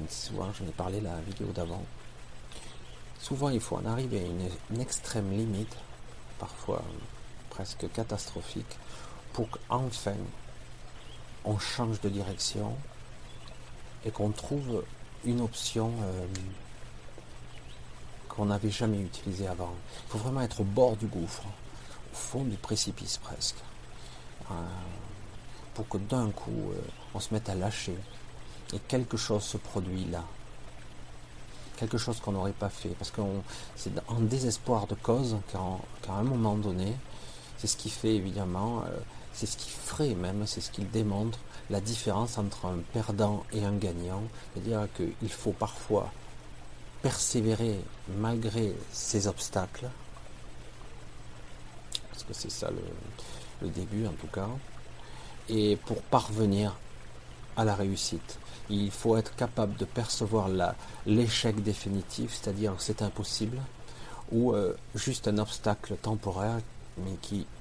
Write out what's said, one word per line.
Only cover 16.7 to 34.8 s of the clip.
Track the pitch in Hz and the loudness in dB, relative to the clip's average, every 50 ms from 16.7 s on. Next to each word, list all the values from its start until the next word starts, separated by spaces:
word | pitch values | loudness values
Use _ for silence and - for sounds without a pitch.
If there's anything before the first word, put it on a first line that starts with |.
| - - - - - - - - - - - - - - - - - - - - - - - - - - - - - - - - | -10 -8 -10 -10 -10 -10 -10 -10 -10 -10 -10 -10 -10 -10 -10 -8 -8 -10 -10 -10 -10 -8 -8 -10 -8 -8 -8 -8 -8 -10 -10 -6
qu'on | - - 104 | -2 2 4
n'avait | 101 104 101 104 107 | 4 4 4 4 2
jamais | 101 - 123 110 107 101 | 2 4 4 4 4 4
utilisée | 98 87 - - - 101 95 92 98 | 2 0 -2 -4 -2 -2 -2 0 0
avant. | 95 90 87 90 85 85 87 - - - - - | 0 0 -2 -2 -4 -4 -6 -8 -8 -10 -8 -6
Il | - - | -4 -2
faut | 107 | -2
vraiment | 107 127 131 139 | 0 2 2 2
être | 127 110 - - | 2 2 2 2
au | 104 | 2
bord | 98 98 120 127 127 110 | 4 6 8 8 8 8
du | 104 113 | 4 2
gouffre, | 104 - 90 82 92 - - - 101 101 - - - - - - - - - - - - | 0 0 0 -2 -2 -2 -6 -6 -8 -8 -8 -10 -10 -10 -10 -10 -10 -8 -8 -8 -8 -8
au | |
fond | - - - - 127 139 | -6 -4 -2 0 0 0
du | 127 104 | 0 0
précipice | 95 - - 110 101 - - - - - - - - | -2 0 0 2 2 2 0 -2 -4 -4 -4 -4 -4
presque, | - - - - - - - - - - - - - - - - - - - - - - - - - - | -4 -6 -4 -2 -2 -2 -2 -4 -6 -10 -10 -10 -10 -10 -10 -10 -10 -10 -10 -10 -12 -12 -10 -10 -6 -4
euh, | 98 82 85 87 90 90 90 87 87 - - - - - - - - - - - - - - - - | -4 -4 -4 -4 -4 -6 -6 -6 -6 -6 -8 -8 -8 -10 -10 -10 -10 -10 -10 -10 -10 -10 -10 -8 -6
pour | - 110 - | -6 -4 -2
que | - 98 | 0 -2
d'un | 98 104 135 127 120 107 | 0 2 2 2 2 2
coup, | 101 - - 107 110 110 104 - 95 | 0 0 -2 -2 -2 -2 -2 -2 -2
euh, | 92 - - - - - - - | -4 -4 -6 -8 -8 -10 -8 -6
on | 92 | -4
se | - - 110 | -2 0 0
mette | 107 110 - | 0 2 2
à | 95 | 2
lâcher | 92 92 104 - - - - 90 90 98 - - - - - - - - - - - - - - | 2 2 2 0 0 -2 -2 -2 -4 -4 -8 -10 -10 -10 -10 -10 -10 -10 -10 -10 -8 -6 -4 -4
et | 107 | -4
quelque | - - - 127 123 113 - | 0 2 2 2 2 2 0
chose | 107 - - 104 104 - | 0 2 4 4 4 2
se | - - | 2 -2
produit | 101 - - - 104 90 92 92 92 92 | -4 -4 -2 -2 0 0 0 0 0 0
là. | 85 85 85 85 - - - - - - - - - - - - - - - - - - - - - - - - - - - - - - | 0 0 -2 -2 -4 -8 -10 -10 -10 -10 -8 -8 -8 -8 -10 -10 -10 -8 -8 -8 -8 -10 -10 -10 -10 -12 -10 -10 -10 -10 -10 -8 -8 -4
Quelque | - 117 107 - 117 | -2 0 2 2 2
chose | 113 - 113 - | 2 2 0 0
qu'on | - - 101 | 0 0 2
n'aurait | 95 92 98 98 | 2 2 2 2
pas | - 101 101 | 2 0 -2
fait, | - - - 90 | 0 -2 -2 -4
parce | 92 - - - | -4 -4 -4 -4
qu'on, | - - 104 98 95 98 90 - - - - - - | 0 0 2 2 2 0 -2 -4 -6 -8 -8 -10 -8
c'est | - - 101 98 - - - | -6 -4 -2 -2 -2 -2 0
en | 117 113 | 2 4
désespoir | 113 107 123 135 127 123 110 - - - 123 110 | 4 6 6 4 4 4 2 2 4 4 4 4